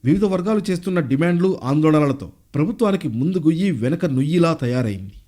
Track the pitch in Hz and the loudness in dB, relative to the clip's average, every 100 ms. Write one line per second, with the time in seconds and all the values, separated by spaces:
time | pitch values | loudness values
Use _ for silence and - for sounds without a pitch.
0 | 123 185 202 185 180 214 196 175 190 180 | 2 2 2 0 0 -2 -2 -4 -2 -2
1 | 135 135 170 175 185 175 123 147 156 156 | 0 0 2 2 0 0 0 2 4 4
2 | 143 135 - - _ 135 160 220 214 190 | 2 -2 -8 -16 _ -2 -2 0 0 0
3 | 156 113 147 185 156 165 196 135 120 170 | -4 -2 -2 2 2 2 0 0 -2 -2
4 | 165 131 147 170 170 160 123 123 113 95 | 0 0 0 2 2 2 -2 -2 -2 -4
5 | 98 - | -10 -16